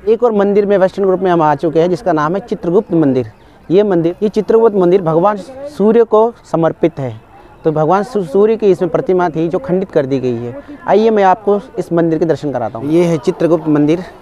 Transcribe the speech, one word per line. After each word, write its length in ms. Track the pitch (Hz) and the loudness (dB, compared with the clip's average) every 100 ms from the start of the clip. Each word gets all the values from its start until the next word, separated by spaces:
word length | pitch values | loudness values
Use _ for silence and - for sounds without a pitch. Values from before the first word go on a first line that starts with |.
| 196 | 0
एक 160 | 220 | 0
और 80 | 240 | 2
मंदिर 340 | 208 202 202 202 | 2 2 2 2
में 120 | 202 | 2
वेस्टर्न 280 | 185 - 196 | 2 0 -2
ग्रुप 140 | 185 | 0
में 120 | 190 | 0
हम 100 | 170 | 2
आ 140 | 151 147 | 2 0
चुके 240 | 170 156 | 0 0
हैं 100 | 175 | 0
जिसका 240 | 170 185 | -2 -2
नाम 220 | 156 151 196 | -2 -2 -4
है 40 | |
चित्रगुप्त 540 | 196 208 175 180 214 | -6 -6 0 -2 0
मंदिर। 380 | 165 147 127 113 - - - - | 0 2 0 -4 -12 -20 -20 0
ये 120 | 175 | 0
मंदिर, 320 | 208 175 165 180 | 2 0 -2 -2
ये 60 | 208 | -2
चित्रगुप्त 460 | 220 185 226 226 202 | -2 2 2 4 2
मंदिर 260 | 175 190 | 2 2
भगवान 360 | 165 160 196 208 175 - - - | 2 0 0 -2 -10 -16 -16 0
सूर्य 260 | 208 226 | 2 4
को 300 | 226 214 226 226 - | 4 2 2 -2 -6
समर्पित 480 | 165 160 160 170 - | -2 -2 0 -2 -2
है, 220 | 131 110 - - - - | -10 -10 -20 -20 -20 -6
तो 80 | 165 | -4
भगवान 320 | 156 156 190 | 0 0 0
सू-, 220 | 196 214 170 | 0 -6 -2
सूर्य 300 | 196 214 220 | 2 2 2
की 160 | 208 | 2
इसमें 200 | 180 180 | 2 0
प्रतिमा 380 | - - 180 175 | -2 0 0 0
थी 180 | 151 165 | -2 -4
जो 120 | 180 | -4
खंडित 320 | - 185 190 | -2 -4 0
कर 140 | 160 135 | -2 0
दी 140 | 135 | -2
गई 160 | 127 117 | -2 -4
है। 200 | 120 190 - 294 - | -8 -12 -16 -14 0
आइए 220 | 196 220 | 2 2
मैं 140 | 214 | 2
आपको 360 | 190 185 - 202 - - | 2 2 0 -2 -4 -10
इस 140 | 170 | -4
मंदिर 260 | 170 170 156 | 0 0 0
के 60 | 165 | -2
दर्शन 260 | 143 147 | -2 -4
कराता 280 | 127 110 113 | -6 -6 -6
हूँ। 100 | 139 | -2
ये 140 | 165 | 0
है 140 | 175 160 | 0 0
चित्रगुप्त 500 | - 180 170 170 156 | -4 -2 0 0 0
मंदिर 360 | 147 147 175 180 - | 0 2 0 -4 -18